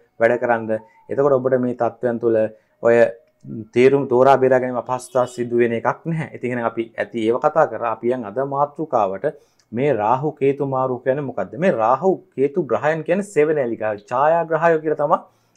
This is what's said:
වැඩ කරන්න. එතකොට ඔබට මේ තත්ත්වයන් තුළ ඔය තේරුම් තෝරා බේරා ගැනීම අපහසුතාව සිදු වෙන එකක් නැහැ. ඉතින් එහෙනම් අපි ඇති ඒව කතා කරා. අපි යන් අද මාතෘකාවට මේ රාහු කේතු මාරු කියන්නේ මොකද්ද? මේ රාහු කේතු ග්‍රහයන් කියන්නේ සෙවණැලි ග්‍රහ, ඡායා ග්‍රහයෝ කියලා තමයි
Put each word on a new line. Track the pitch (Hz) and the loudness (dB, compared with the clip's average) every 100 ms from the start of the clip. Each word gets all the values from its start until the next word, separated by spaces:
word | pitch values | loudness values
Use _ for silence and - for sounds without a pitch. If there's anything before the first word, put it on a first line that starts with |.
| _ - | _ 0
වැඩ | 113 120 | 0 2
කරන්න. | 120 117 110 110 - _ - | 0 -2 -2 -6 -6 _ -6
එතකොට | 117 143 135 | 0 2 2
ඔබට | 127 131 | 2 2
මේ | 123 123 | 0 -2
තත්ත්වයන් | 117 - 123 117 | -4 -2 -4 -2
තුළ | 117 110 110 - _ _ | 0 0 0 -6 _ _
ඔය | 117 117 117 - _ _ 139 123 110 | 2 4 4 0 _ _ -16 -14 -4
තේරුම් | 120 131 139 131 | 4 6 4 2
තෝරා | 123 135 127 | 4 6 6
බේරා | 127 127 | 4 2
ගැනීම | 127 123 | 0 -6
අපහසුතාව | 120 127 - 127 123 | -6 -8 -4 -2 -2
සිදු | - 120 120 | -4 -2 0
වෙන | 120 117 | 0 0
එකක් | 123 - 165 | -4 -4 -4
නැහැ. | 160 135 | -6 -6
ඉතින් | - 123 | -8 -6
එහෙනම් | 123 117 | -4 -4
අපි | 117 113 - | -6 -8 -8
ඇති | 104 113 110 | -8 -4 -2
ඒව | 123 | 0
කතා | 156 160 143 | 0 0 0
කරා. | 107 117 | -2 -6
අපි | 110 117 127 | -4 -4 -4
යන් | |
අද | 104 113 139 | -4 -6 -4
මාතෘකාවට | 139 143 - 151 117 98 95 147 - _ _ _ | -2 -4 -4 -4 0 0 -2 -6 -8 _ _ _
මේ | 110 147 | -2 0
රාහු | 113 104 131 151 | 0 0 0 -2
කේතු | - 139 139 139 | -2 -2 0 -2
මාරු | 131 131 123 | -2 -4 -4
කියන්නේ | 135 139 135 | -4 -4 -4
මොකද්ද? | 107 98 110 | -8 -10 -4
මේ | 185 120 | -2 0
රාහු | 110 131 190 175 - | 2 2 0 -2 -4
කේතු | - 139 160 | -4 -2 -2
ග්‍රහයන් | 135 107 147 160 | -2 -2 0 -2
කියන්නේ | 151 185 196 147 | -2 -4 -2 0
සෙවණැලි | 151 151 120 110 | 0 0 -2 -4
ග්‍රහ, | 107 104 - | -4 -6 -4
ඡායා | 123 151 170 165 | 0 2 2 0
ග්‍රහයෝ | 160 170 160 | 0 2 0
කියලා | 156 151 | -2 -2
තමයි | 147 190 - _ _ | 0 -2 -4 _ _